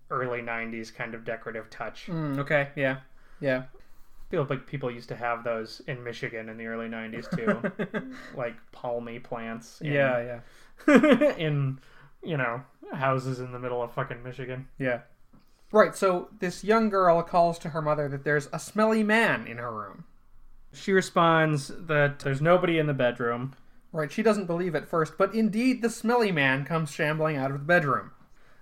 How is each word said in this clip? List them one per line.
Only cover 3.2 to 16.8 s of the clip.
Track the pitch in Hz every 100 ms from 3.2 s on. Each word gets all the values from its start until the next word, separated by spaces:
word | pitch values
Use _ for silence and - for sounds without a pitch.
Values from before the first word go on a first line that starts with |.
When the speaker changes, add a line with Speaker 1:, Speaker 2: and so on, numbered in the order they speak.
| - -
Speaker 2:
Yeah. | 143 131 131 - - - - - -
Speaker 1:
Feel | 180 139
like | 135 -
people | 143 131
used | 120 113
to | 117
have | 120 117
those | 117 113 110 - -
in | 127
Michigan | 120 113 123 113 110
in | 113
the | 113
early | 113 113
nineties | 113 110 113 113
too. | 175 220 - 196 - 190 208
Speaker 2:
<laughs> | - - - -
Speaker 1:
Like | 120 113 -
palmy | - 127 120 117 117
plants | - 120 113 113 - -
in | 156
Speaker 2:
Yeah, | 143 135 123 120 120 - - - - -
yeah. | 277 302 247 294
Speaker 1:
<laughs> | -
in, | 156 147 135 135 - - - -
you | - 147
know, | 123 120 135 _ 403
houses | 202 135 131 131 127
in | 127
the | 123
middle | 123 123
of | 120
fucking | - 131 123
Michigan. | 127 120 123 127 131 -
Speaker 2:
Yeah. | 131 120 - - - - _ _ -
Right, | 214 175
so | - 196 180 - -
this | 180 175
young | 190 226